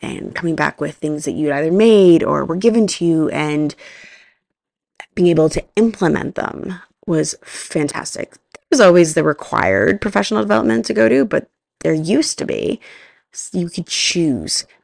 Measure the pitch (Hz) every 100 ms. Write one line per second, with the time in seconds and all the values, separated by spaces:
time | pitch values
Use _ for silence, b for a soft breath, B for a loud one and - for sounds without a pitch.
0 | - - - - 170 156 151 - 147 -
1 | 151 151 - - 151 143 160 185 226 214
2 | 185 165 - 147 135 170 226 226 208 -
3 | 170 160 156 - 151 151 151 - B B
4 | B B B B _ _ _ _ _ -
5 | - - 175 160 156 - - - 226 214
6 | 170 - - - - - - 180 - _
7 | - 160 151 - - - - - 147 -
8 | - - - - _ - - 285 196 175
9 | 165 160 156 143 - 165 90 95 - 202
10 | 214 202 202 214 208 214 226 226 220 214
11 | - - - - - _ _ - 160 160
12 | 156 262 311 - - 53 - - B B
13 | B B B - - 185 175 - 170 -
14 | - 180 160 120 78 - - b